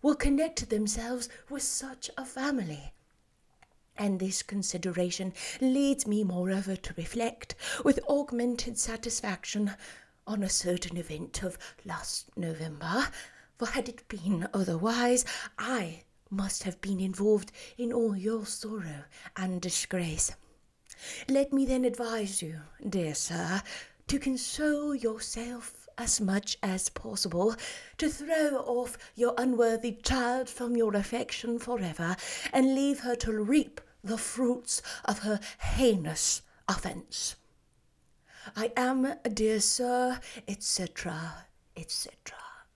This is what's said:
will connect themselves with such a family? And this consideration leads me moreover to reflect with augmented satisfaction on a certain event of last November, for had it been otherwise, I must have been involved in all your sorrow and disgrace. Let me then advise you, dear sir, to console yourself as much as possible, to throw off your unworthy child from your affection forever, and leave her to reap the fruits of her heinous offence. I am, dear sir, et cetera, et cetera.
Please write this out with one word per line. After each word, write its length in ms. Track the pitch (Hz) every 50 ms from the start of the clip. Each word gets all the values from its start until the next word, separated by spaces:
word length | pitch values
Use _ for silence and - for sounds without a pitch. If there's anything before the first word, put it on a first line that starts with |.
will 140 | - 285 302
connect 540 | 302 - 277 277 277 311 320 320 - - -
themselves 580 | 226 208 214 208 214 233 226 233 254 247 233 - - - - -
with 140 | 277 277 277
such 460 | - - - - 269 262 254 - - - -
a 60 | 262
family? 680 | 254 - 262 262 285 285 254 202 165 151 143 143 - - - _ _ _ _ _ _ _ _ _ _ _ _ - _ _ _ _ _ _ -
And 200 | 208 202 196 185
this 240 | 185 190 190 - -
consideration 880 | - - 202 190 - - 180 175 190 175 170 180 180 175 - 190 190 180 - - - - -
leads 460 | 262 262 254 277 277 277 277 269 240
me 180 | - 208 208 214
moreover 520 | 185 180 175 180 185 190 190 196 190 190
to 180 | 180 - - 170 -
reflect 580 | 165 - - 233 226 233 233 - - - - - - - - - 508
with 160 | - 269 - - -
augmented 680 | 294 285 285 294 247 240 240 247 247 240 - 247 233 202
satisfaction 960 | - - 226 220 226 233 226 - - 214 190 180 - - - 208 208 202 196 - - - - - - _ _ _ _ -
on 160 | 208 214 196
a 60 | 185
certain 480 | - - - 180 180 180 - 180 170 175
event 440 | 165 - 160 151 170 175 - -
of 160 | 196 185 - - - - - - -
last 460 | 202 175 165 - - - - - - _ -
November, 680 | 180 165 160 151 160 160 151 147 165 165 175 233 277 - - - - - - - - _ _ _
for 120 | 240 220
had 200 | - 277 - 262
it 180 | 226 - - _
been 400 | - 202 165 185 202 165 170 - -
otherwise, 720 | 196 190 185 170 160 170 220 233 240 240 240 247 247 - - - - - - - -
I 460 | 202 226 262 240 196 165 165 165 - _ _ _ _ _
must 320 | - 196 196 196 - -
have 180 | - 196 175 -
been 200 | - 190 196 185
involved 520 | 190 190 190 190 202 214 214 208 208 - - - - - -
in 160 | - 240 233
all 240 | 233 240 226 226 202
your 300 | 190 185 214 226 220 208
sorrow 600 | 208 - - - 220 214 214 180 165 151 143 143 - - - - - _
and 240 | - 190 185 185 180
disgrace. 720 | 170 180 170 - - - - 185 175 170 156 160 - - - - - _ _ _ _ _ _ _ _ _ - - - - - - - -
Let 240 | 269 277 277 277
me 140 | 277 269 269
then 180 | 254 262 254 254
advise 560 | 247 240 240 247 226 226 226 214 196 196 -
you, 200 | - 160 160 160 151 - - - - -
dear 280 | 190 196 170 156 151
sir, 480 | - - - 180 165 175 165 185 196 196 - - - - - - _ - -
to 100 | - 277
console 760 | - 269 262 254 254 - - - 302 302 294 294 294 294 285
yourself 920 | 262 233 226 220 220 - - - 226 233 240 247 240 240 - - - - - - -
as 240 | 233 226 - -
much 340 | 214 190 190 202 208 - - -
as 280 | - 202 185 185 - -
possible, 680 | - - - 220 214 196 - 196 165 170 185 214 226 226 - - - - - - - -
to 120 | - 311
throw 480 | - - 285 302 330 320 302 294 277 254
off 380 | - - 240 240 247 240 - - - - -
your 180 | - 240 240 - -
unworthy 540 | 240 254 247 226 240 226 226 226 226 240 208 - -
child 440 | - 262 262 247 240 254 254 254 240
from 280 | - - 247 240 240
your 200 | 233 226 214 202
affection 600 | 202 196 - - 240 254 - - - - 226 233 233
forever, 580 | 233 - 247 233 190 170 156 - 170 170 180 - - - - - - - -
and 220 | 269 262 269 269
leave 240 | 262 277 277 285 277
her 160 | - 247 240
to 160 | 240 - 220
reap 500 | 220 214 214 208 269 302 - - - - - - - _ -
the 140 | 196 226 220
fruits 640 | - - - 233 262 240 247 254 240 - - - - - - - -
of 160 | - 208 208
her 200 | - 214 214 208 - - - -
heinous 840 | - - - 208 262 240 214 185 156 160 160 - - - - - - - - - _ -
offence. 680 | 190 - - 185 - 175 - - - - - - - - _ _ _ _ _ _ _ _ _ _ _ _ _ _ _ _ _ _ - - - - -
I 160 | - 214 - - -
am, 380 | 254 254 262 262 254 269 - - - 240 208
dear 260 | 208 220 220 220 214
sir, 600 | 208 - - - 247 247 247 247 247 254 254 247 - - - 247 - -
et 160 | 202 - -
cetera, 840 | - - - 185 170 - - - 175 160 156 165 165 160 - - - _ _ _ _ _
et 160 | - 160 -
cetera. 460 | - - - - - _ _ - - - - - - - - _ _